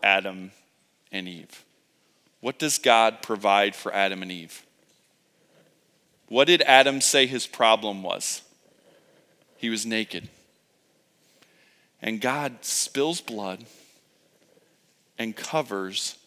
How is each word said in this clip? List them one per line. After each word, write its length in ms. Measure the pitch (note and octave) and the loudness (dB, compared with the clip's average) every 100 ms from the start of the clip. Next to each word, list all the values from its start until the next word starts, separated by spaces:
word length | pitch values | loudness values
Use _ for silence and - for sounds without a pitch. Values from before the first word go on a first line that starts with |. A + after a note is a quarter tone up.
Adam 480 | G2 G2 F#2+ F#2+ F#2 _ _ _ _ _ _ | -2 -2 -2 -12 -16 _ _ _ _ _ _
and 160 | G2 F#2 | -14 -12
Eve. 360 | E2+ - - _ _ _ _ _ _ _ _ | -16 -20 -20 _ _ _ _ _ _ _ _
What 180 | B2 - | -8 -4
does 200 | D3+ - | -4 0
God 440 | B2+ A2+ A2+ A2 | 4 6 4 0
provide 540 | - G#2 G2+ G2+ G2+ - | -8 -2 2 4 2 -2
for 180 | G2+ | -6
Adam 280 | G2 G2 F#2+ | -2 -2 -2
and 100 | F#2 | -10
Eve? 340 | F2 E2 - - _ _ _ _ _ _ _ _ _ _ _ _ _ _ _ - | -12 -14 -20 -20 _ _ _ _ _ _ _ _ _ _ _ _ _ _ _ -2
What 220 | A#2+ D3 | 4 6
did 140 | F3 | 6
Adam 380 | - C3 C3+ C3+ | 8 8 8 4
say 260 | - C#3+ B2+ | 2 4 2
his 200 | B2+ - | 0 -6
problem 560 | - A2+ A2 G#2+ G2 | 2 4 4 0 -6
was? 400 | F2+ F#2+ - - - _ _ _ _ _ _ _ _ _ _ - | -6 -6 -6 -10 -14 _ _ _ _ _ _ _ _ _ _ -8
He 140 | A#2 | -6
was 160 | A2 A2+ | -4 -2
naked. 440 | A2 G#2+ - - _ _ _ _ _ _ _ _ _ _ _ _ _ _ _ _ _ | -4 -4 -8 -14 _ _ _ _ _ _ _ _ _ _ _ _ _ _ _ _ _
And 200 | A2 A2 | -8 -4
God 440 | B2 C#3+ C#3+ A#2 | -4 -4 -6 -8
spills 560 | - - - C3+ D3 F3 | -8 -6 -4 -2 -2 -4
blood 460 | - G#2+ G2 F#2+ A#2 - - _ _ _ _ _ _ _ _ _ _ _ _ - | -8 -8 -8 -10 -14 -20 -20 _ _ _ _ _ _ _ _ _ _ _ _ -10
and 200 | A2+ G#2+ | -10 -10
covers 800 | - D#3 A#2+ G2+ F#2+ G2 - - | -6 -6 -4 -6 -6 -6 -8 -10